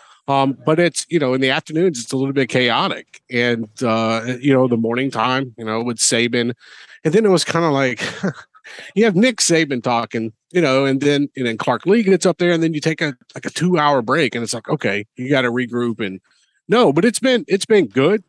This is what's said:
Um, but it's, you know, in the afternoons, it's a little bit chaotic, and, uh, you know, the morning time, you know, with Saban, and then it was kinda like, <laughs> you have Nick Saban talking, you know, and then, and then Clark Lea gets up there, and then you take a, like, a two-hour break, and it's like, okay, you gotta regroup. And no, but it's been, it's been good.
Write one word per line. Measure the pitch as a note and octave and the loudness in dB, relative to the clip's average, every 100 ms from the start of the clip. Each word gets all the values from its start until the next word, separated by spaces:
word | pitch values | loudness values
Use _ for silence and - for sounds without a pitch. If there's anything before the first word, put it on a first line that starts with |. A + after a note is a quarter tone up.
| _ _ - | _ _ -2
Um, | C#3 C3+ B2+ - | 0 0 0 0
but | D#3+ | 2
it's, | F3 - - | 2 0 -4
you | E3 | -2
know, | C3 | 0
in | C3 | 0
the | C3 | 0
afternoons, | D3 - D#3 F#3 B2+ | -2 -2 -2 -2 -2
it's | A#2 | -6
a | C3+ | -4
little | C3+ | -2
bit | C#3 B2+ | -2 0
chaotic, | B2+ B2 A#2 F#3 - - - - | 0 2 2 0 -4 -12 -20 -8
and, | B2 A#2+ A#2 A2+ - | -2 0 -2 -6 -6
uh, | A#2+ A2+ A2+ A2+ A#2 B2 | -2 0 0 -2 -4 -4
you | C#3 | 2
know, | C3 C3 | 4 4
the | A#2 | 0
morning | A2+ A#2+ C3+ | -2 -2 -4
time, | A#2+ A#2 C3 C3 A2+ | -2 -2 -2 -4 -8
you | |
know, | A2 A2+ | -6 -4
with | A#2+ A2+ | -4 -4
Saban, | - A#2+ A#2 B2 A#2+ A#2 - - - - | -2 0 0 0 -2 -6 -12 -20 -20 -8
and | D#3+ | -2
then | F3+ | 2
it | A3 | 4
was | F3 | 2
kinda | - E3 E3 | 0 -2 0
like, | C#3 C3 A#2 - - - - - | 2 0 -2 -8 -6 -8 -8 -14
<laughs> | _ - - - | _ -20 -20 -8
you | F#3+ A3+ | 0 2
have | F3 | 4
Nick | B3+ A3+ | 2 2
Saban | - E3 D3+ B2+ | 2 2 2 -2
talking, | B2+ A#2 A2+ A#2+ A2+ - _ | -2 -2 -2 -6 -8 -10 _
you | F3+ | 0
know, | D3+ C3 | 2 2
and | C#3 C3+ | 2 0
then, | C#3+ C#3+ C#3+ - | 2 0 -2 -4
and | B2 | -4
then | A2 | -4
Clark | - A#2 E3 | -2 -2 2
Lea | A3+ | 2
gets | G3 F#3 F#3 | 4 2 2
up | E3 | 2
there, | F3 | 0
and | E3+ | 2
then | E3 | 0
you | D3+ | -2
take | D#3+ D#3+ | -4 -2
a, | D#3 B2+ _ | -4 -6 _
like, | - - | -12 -10
a | |
two-hour | - E3 F3 D3 C#3 | -2 0 2 4 2
break, | A2+ C#3+ C3+ | 2 0 0
and | A#2 | -2
it's | A2+ | -6
like, | A#2 - | -8 -4
okay, | D3+ A2+ G2+ G#2+ - | -4 -2 -4 -6 -8
you | B2+ | -2
gotta | C#3+ B2 | 0 0
regroup. | A#2+ A#2+ A#2+ A#2+ A2 | -2 -4 -2 -2 -4
And | G2+ F#2+ _ _ _ _ - | -6 -8 _ _ _ _ -2
no, | A3 A3+ | 2 4
but | D#3+ | 4
it's | A3 - | 2 2
been, | C4 B3 - | 0 0 0
it's | F#3+ - | -4 2
been | G#3+ B2+ | 2 2
good. | C3 C#3+ G#3+ | 2 2 2